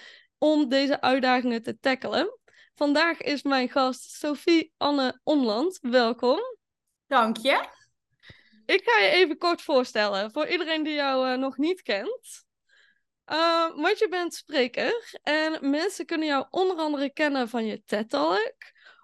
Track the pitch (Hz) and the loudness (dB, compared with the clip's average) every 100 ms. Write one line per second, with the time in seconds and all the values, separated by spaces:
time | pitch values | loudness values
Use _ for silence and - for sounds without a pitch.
0 | - - _ - 302 302 262 269 277 277 | -20 -20 _ -2 2 4 2 2 2 0
1 | 247 269 254 254 247 226 233 220 269 254 | 0 2 2 2 0 -2 -6 -4 -2 -2
2 | 220 220 381 508 _ _ _ - 294 285 | -2 -2 -2 -6 _ _ _ -2 2 4
3 | 330 320 - 285 285 269 247 285 262 254 | 2 0 -4 -4 0 0 0 0 0 -2
4 | - - 302 285 - 330 320 - 285 285 | -12 -6 -4 -2 2 2 2 -2 0 0
5 | 254 - - 294 233 214 339 - 254 254 | 0 -2 0 2 2 0 -2 -4 0 2
6 | 226 240 247 320 508 453 _ _ _ _ | 2 2 0 0 -2 -10 _ _ _ _
7 | - 254 220 220 262 311 - - _ _ | 0 2 2 0 0 0 -2 -12 _ _
8 | _ _ - - _ _ - 381 - 440 | _ _ -20 -20 _ _ 0 0 4 4
9 | 392 349 339 - 349 339 - 269 247 220 | 4 4 2 2 -2 -2 0 0 2 0
10 | 208 196 214 294 311 349 311 320 302 294 | 0 -2 -4 -4 -2 -2 -2 -4 -2 -2
11 | 277 262 262 254 269 262 311 370 - 196 | 0 0 0 -2 -4 -2 -2 -2 -4 -4
12 | 285 508 - - _ _ _ _ _ _ | -6 -10 -14 -20 _ _ _ _ _ _
13 | _ _ - 311 339 330 330 - 330 415 | _ _ -6 0 2 2 0 0 0 2
14 | 427 359 339 - - 285 247 - 262 466 | 0 0 -4 -8 -4 -2 -2 -2 -2 -4
15 | - - - 302 311 311 277 294 381 370 | -8 -8 -2 0 0 -2 -2 0 -2 -6
16 | - 330 311 277 - - 381 339 302 285 | -6 -4 -2 -2 -2 0 0 0 -2 -2
17 | 277 - 302 277 233 240 220 208 - 208 | -4 -2 0 0 -2 -4 -4 -6 -4 -4
18 | 226 285 311 381 440 - - _ - - | -2 -2 0 0 -2 -8 -20 _ -20 -20